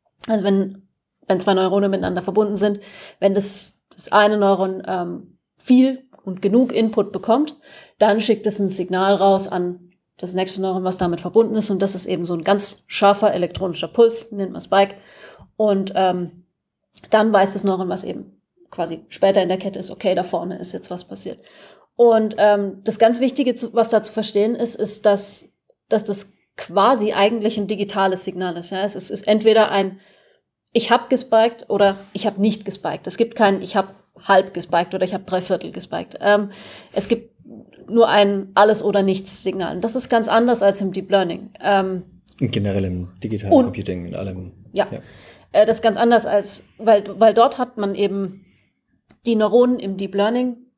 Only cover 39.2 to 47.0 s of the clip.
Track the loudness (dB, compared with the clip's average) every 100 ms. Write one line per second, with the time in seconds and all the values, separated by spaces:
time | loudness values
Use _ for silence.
39.2 | -2 -2 -2 -4 -6 -6 -6 -4 0 0
40.2 | 2 2 4 4 2 2 -2 -6 0 0
41.2 | 0 -6 -12 -6 0 0 0 -6 -10 -20
42.2 | _ -6 -4 -2 -2 -2 -2 -4 -8 -10
43.2 | -8 -6 2 4 4 -2 -8 -8 -8 -10
44.2 | -10 -10 -14 -18 -8 -4 -4 -6 -16 -20
45.2 | -20 -20 _ 2 2 2 0 2 4 4
46.2 | 2 -2 -2 -10 -16 -4 4 4